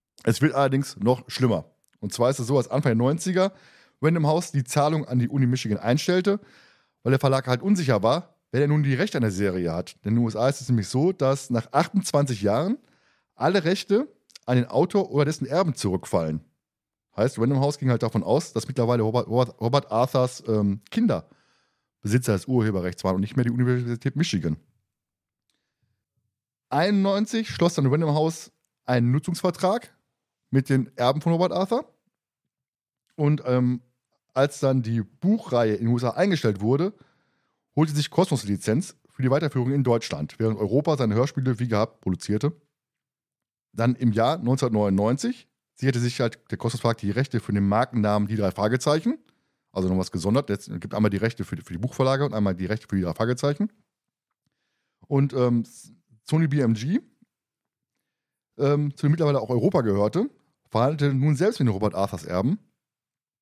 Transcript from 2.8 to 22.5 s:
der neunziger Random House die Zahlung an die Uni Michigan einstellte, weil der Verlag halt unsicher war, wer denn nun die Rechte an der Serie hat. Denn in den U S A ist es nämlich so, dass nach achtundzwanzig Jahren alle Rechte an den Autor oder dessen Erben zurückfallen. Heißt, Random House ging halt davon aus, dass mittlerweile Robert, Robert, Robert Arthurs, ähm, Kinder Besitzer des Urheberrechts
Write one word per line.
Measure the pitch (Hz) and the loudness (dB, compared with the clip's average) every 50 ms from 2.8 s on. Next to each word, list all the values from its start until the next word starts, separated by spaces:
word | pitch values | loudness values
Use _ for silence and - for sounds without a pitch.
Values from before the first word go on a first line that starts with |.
| 147 135 | 0 2
der | 113 | 2
neunziger | 113 120 131 156 165 - 185 180 185 185 196 - - _ - _ _ _ _ _ - | 2 2 0 0 -2 -2 -2 0 0 0 0 -2 -8 _ -20 _ _ _ _ _ -2
Random | 143 156 170 170 151 147 | 0 0 2 2 2 2
House | 156 175 175 - | 2 0 -2 -2
die | - 143 | -4 -4
Zahlung | 123 - - 151 143 151 160 156 147 | -4 -2 0 0 2 2 0 -2 -2
an | - 123 123 | -2 0 0
die | 120 - | 0 0
Uni | - 143 131 | 0 0 0
Michigan | 120 127 127 - 110 104 92 | 0 0 -2 -2 -4 -4 -2
einstellte, | 101 113 - 156 - - 175 185 180 202 196 208 - _ - - _ _ _ _ _ _ _ _ | 0 0 0 0 2 0 0 2 2 0 0 -2 -4 _ -20 -20 _ _ _ _ _ _ _ _
weil | - 123 | 0 0
der | 135 135 | 0 2
Verlag | - 135 135 135 131 127 | 2 2 0 0 0 0
halt | 123 123 | -2 0
unsicher | - 196 208 180 160 131 120 101 92 | 2 2 2 2 2 2 2 4 4
war, | 113 135 170 175 - _ _ _ - | 2 2 0 -2 -8 _ _ _ -4
wer | - 135 | -2 0
denn | 147 147 | 2 2
nun | 147 151 143 | 2 2 2
die | 139 131 | 2 0
Rechte | 123 190 214 - 139 | 0 0 -2 0 0
an | |
der | 117 107 | 0 0
Serie | 92 95 101 98 90 92 87 82 | 0 0 0 0 0 0 -2 -2
hat. | 80 87 92 - - _ - | -2 -4 -6 -8 -12 _ -2
Denn | 101 | 0
in | 113 117 | 2 2
den | 120 | 2
U | 110 | 0
S | 104 | 0
A | 107 120 135 | 0 0 0
ist | 139 - | 0 -2
es | 131 - | -2 0
nämlich | 123 113 95 - | 0 0 0 -2
so, | - 127 151 185 | 0 0 0 0
dass | 185 - 139 131 139 139 - - | 0 0 0 0 0 -2 -2 -4
nach | 120 117 - - | -4 -4 -2 0
achtundzwanzig | - 143 - - - 196 - - - 143 143 131 120 98 | 0 0 0 2 -2 -4 -2 0 0 0 0 0 -2 0
Jahren | 98 101 104 127 165 196 254 - _ _ _ _ _ _ _ _ _ _ _ | 0 0 2 0 0 -2 -4 -6 _ _ _ _ _ _ _ _ _ _ _
alle | - - 165 190 196 151 | -2 0 2 2 2 2
Rechte | 165 190 202 - - 202 226 294 - _ _ _ _ - - - | 0 -2 -2 0 0 0 0 0 -2 _ _ _ _ -20 -10 -2
an | - 127 | 0 2
den | 123 120 | 2 2
Autor | - - 127 165 185 - - 196 - | 2 2 2 2 2 2 0 0 0
oder | 117 143 143 | 0 0 0
dessen | 143 156 - 131 | 0 -2 -6 -4
Erben | 120 143 175 196 160 - | -2 0 0 0 0 -2
zurückfallen. | - - 101 90 90 - - - 90 82 80 78 78 - _ _ _ _ _ _ _ _ _ _ _ _ _ - | -2 -2 -2 -2 -2 -4 -2 -2 0 0 0 -4 -6 -8 _ _ _ _ _ _ _ _ _ _ _ _ _ -4
Heißt, | - 110 - - 107 | -2 -2 -2 0 0
Random | 113 127 143 131 | 0 0 0 0
House | 139 143 147 - | 0 -2 -2 -2
ging | 135 127 | 0 0
halt | 123 107 120 | 0 0 0
davon | 110 - 107 | -2 -2 -2
aus, | - 92 117 160 160 - | 0 2 0 0 0 -2
dass | - 113 - - | -6 -6 -6 -4
mittlerweile | 131 - 117 117 120 117 | -2 -2 0 2 2 2
Robert, | 107 110 110 123 110 | 0 0 0 -2 -2
Robert, | - 110 127 123 120 - - | 0 0 0 0 0 -2 -4
Robert | 110 117 131 143 - - | -2 0 0 0 -2 0
Arthurs, | 110 113 123 127 - 131 127 123 - - - | 0 0 0 2 2 0 0 0 -2 -8 -4
ähm, | 113 110 107 104 101 98 110 _ - | -2 0 2 2 0 -2 -4 _ -6
Kinder | - 233 240 208 113 82 - _ _ _ _ _ _ _ _ _ _ _ _ _ _ _ | -2 0 0 2 0 -2 -4 _ _ _ _ _ _ _ _ _ _ _ _ _ _ _
Besitzer | - 104 107 127 123 - 107 | -4 0 0 0 2 2 0
des | 95 - | 0 0
Urheberrechts | - | 0